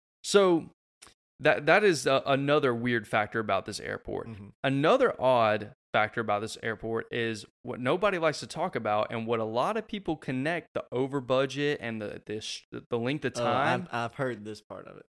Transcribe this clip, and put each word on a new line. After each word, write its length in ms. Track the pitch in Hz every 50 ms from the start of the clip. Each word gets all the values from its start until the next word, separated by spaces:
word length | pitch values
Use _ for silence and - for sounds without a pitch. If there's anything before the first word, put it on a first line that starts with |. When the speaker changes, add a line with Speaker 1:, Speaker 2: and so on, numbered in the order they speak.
| _ _ _ _ -
Speaker 1:
So 460 | - - 202 196 185 175 160 170 - - _ _ _ _ _ - - - _ _ _ _ -
that, 260 | 127 147 147 - 143
that 180 | 147 165 196 214
is, 240 | 202 170 135 127 143
uh, 140 | 135 135 -
another 480 | 139 139 135 139 139 147 151 143 131 120
weird 340 | 117 117 123 120 117 110 -
factor 320 | - 113 104 104 - 117
about 260 | 110 104 98 95 92
this 140 | - 101 -
airport. 500 | - 62 101 101 - - 101 95 - 117
Speaker 2:
Mm-hmm. 180 | 113 101 104 101 - _ -
Speaker 1:
Another 560 | 139 135 139 139 165 226 269 269 202 - -
odd 520 | - 127 127 120 113 107 107 107 104 107 - _ _ _
factor 300 | - 117 107 107 - 120
about 200 | 113 107 104 104
this 160 | 107 110 - - -
airport 440 | 113 110 - - 113 117 113 - -
is 340 | - 123 117 113 113 104 - - _ _ -
what 160 | 120 123 -
nobody 380 | 123 127 151 180 190 202 190 175
likes 220 | 160 160 143 -
to 80 | - 113
talk 280 | - 165 165 185 -
about 320 | 135 110 107 104 107 107 -
and 160 | - 117 113 113
what 120 | 117 113
a 40 | 110
lot 320 | 110 110 120 139 180 220
of 120 | 226 214 -
people 280 | - 208 196 - 160
connect 540 | 147 - - 135 131 131 156 175 165 - - -
the 120 | - - -
over 280 | - 123 135 135 135 143
budget 600 | 127 120 131 131 135 135 127 139 143 143 147 -
and 200 | - 117 113 110
the, 200 | 104 101 - - -
the 140 | - 107 107
sh-, 220 | 107 - - - - _ - 120 - -
the 80 | - 117
length 280 | 117 123 143 156 -
of 80 | 127 123
Speaker 2:
Oh, 80 | 120 120
Speaker 1:
time. 440 | 123 123 127 139 147 127 127 180 -
Speaker 2:
I've, 140 | - 117 117 117
I've 40 | -
heard 300 | - 139 127 120 104 104
this 160 | 107 107 104
part 260 | - - 95 98 - -
of 100 | 95 98
it. 60 | - _ _